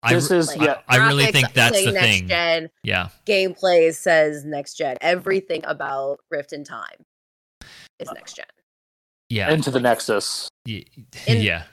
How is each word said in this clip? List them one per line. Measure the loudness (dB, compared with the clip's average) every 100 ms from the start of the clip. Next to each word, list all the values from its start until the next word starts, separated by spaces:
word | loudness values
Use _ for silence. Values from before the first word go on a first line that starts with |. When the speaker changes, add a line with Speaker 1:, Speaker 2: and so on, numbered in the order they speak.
Speaker 1:
I | 2
Speaker 2:
This | 0 4
Speaker 1:
re-, | 2
Speaker 2:
is, | 2
Speaker 3:
Like, | 0
Speaker 2:
yeah. | 0 -2 2
Speaker 1:
I, | 4
I | 4
really | 4 4
Speaker 3:
graphics |
Speaker 1:
think | 2 2
that's | 2 2 2
Speaker 3:
say | 0
Speaker 1:
the |
Speaker 3:
next | 2 2
Speaker 1:
thing. | 2 0
Speaker 3:
gen. | -2 0 -2 -4 _
Speaker 1:
Yeah. | -4 -4 -4 _ -2
Speaker 3:
Gameplay | 0 0 0 2 6 4
says | 2 2 4 2 -2 -10
next-gen. | -10 -10 -6 -6 -2
Everything | -2 -2 0 -4 -2 -8 -6
about | -8 -6 -6 -6 -8 _
Rift | -10 -10
in | -14
Time | -14 -14 -16 -20 _ _ _ _ _ _ -20 -20 -20 _
is | -16
next-gen. | -16 -18 -20 -20 _ _ _ _ _ _ _ _
Speaker 1:
Yeah. | -4 0
Speaker 2:
Into | 0 0
the | 0
Nexus. | 2 0 0 -2 -2 -8 -12 _ -12
Speaker 1:
Y-, | -12 -14 -20 -20 -10 0
Speaker 3:
In-, | 2
Speaker 1:
yeah. | 2 -2 -6